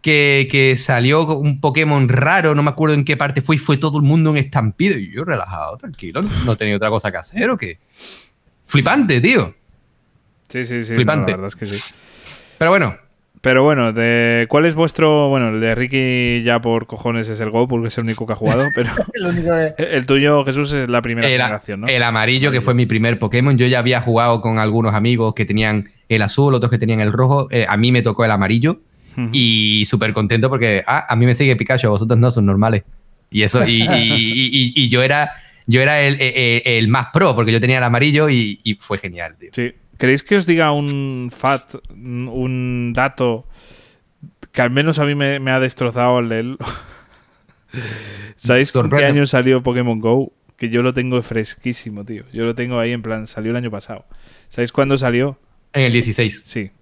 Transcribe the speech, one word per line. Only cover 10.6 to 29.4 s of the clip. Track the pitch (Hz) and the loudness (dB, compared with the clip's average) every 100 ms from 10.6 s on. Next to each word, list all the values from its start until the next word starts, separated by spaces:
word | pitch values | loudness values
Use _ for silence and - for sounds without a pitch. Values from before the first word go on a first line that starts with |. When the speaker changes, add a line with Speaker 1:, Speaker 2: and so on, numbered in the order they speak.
| 120 | -6
Speaker 2:
sí, | 120 | -6
sí, | 113 117 | -2 0
Speaker 1:
Flipante. | 120 151 113 | 2 2 0
Speaker 2:
no, | 92 | -4
la | |
verdad | 98 | -8
es | - | -10
que | 104 | -10
sí. | 101 - - - - - - - _ | -8 -10 -18 -20 -20 -20 -20 -20 _
Speaker 1:
Pero | 160 | 2
bueno. | 190 131 - _ _ _ _ | 2 2 -4 _ _ _ _
Speaker 2:
Pero | 131 127 | 2 4
bueno, | 143 143 117 | 4 4 0
de, | 110 117 117 117 117 113 | 0 0 2 2 2 2
¿cuál | 147 165 | 2 2
es | 156 | 2
vuestro? | 165 - 160 151 143 | -2 2 2 4 4
Bueno, | 139 117 | 2 0
el | 110 | 0
de | 113 | 0
Ricky | 113 127 135 127 123 123 120 | 0 0 0 0 0 0 0
ya | 117 120 | 0 0
por | 117 117 113 | 2 -2 -2
cojones | 107 120 117 110 | -6 -4 -4 -4
es | 107 | -6
el | 110 | -2
Go, | 113 127 | 0 0
porque | 120 113 | 0 -2
es | 117 | -4
el | |
único | 113 110 113 | -6 -6 -6
que | |
ha | 107 | -4
jugado, | 110 117 139 | 0 0 0
Speaker 1:
<laughs> | - | -2
Speaker 2:
pero | 117 - 202 | -2 -4 -6
Speaker 3:
El | 226 180 | -6 -4
único | 175 170 165 156 156 | -2 0 0 -2 -4
que | 160 151 | -2 -2
Speaker 2:
el | 127 | 0
tuyo, | 135 147 147 | 2 4 2
Jesús, | 139 135 143 | 2 -2 -2
es | 143 123 | -4 0
la | 120 | -2
primera | 120 117 123 | -2 -2 0
Speaker 1:
El | 127 | 0
a-, | 123 | 0
Speaker 2:
generación, | 107 - 98 | -4 -8 -8
¿no? | 117 | -2
Speaker 1:
el | 131 | 0
amarillo, | 120 113 110 131 143 | 0 0 0 2 0
que | 127 | 0
Speaker 2:
Amarillo. | 123 | 0
Speaker 1:
fue | |
mi | 123 117 | 0 2
primer | 110 113 117 | 0 0 0
Pokémon. | 110 120 135 131 | 0 0 2 4
Yo | 123 | 2
ya | 127 | 2
había | 120 123 | 2 0
jugado | 117 113 120 117 | 2 2 2 0
con | 113 110 | 0 0
algunos | 107 113 113 | 0 0 0
amigos | 104 113 120 110 104 | 0 0 2 0 -2
que | 110 | -2
tenían | 104 110 107 101 _ _ | 0 0 0 -4 _ _
el | 110 | 0
azul, | 101 - 139 | 0 2 2
otros | 127 117 | 2 0
que | 120 | 0
tenían | 113 113 | 0 0
el | 107 | 0
rojo. | 104 127 143 127 | 2 2 2 0
Eh, | 123 110 | -2 0
a | 104 | 2
mí | 120 | 4
me | 123 | 4
tocó | 113 104 113 | 2 0 0
el | |
amarillo. | 104 95 117 147 185 _ _ - - | 2 2 2 2 -2 _ _ -16 -8
Speaker 2:
Ujú. | 120 | -4
Speaker 1:
Y | 127 | 0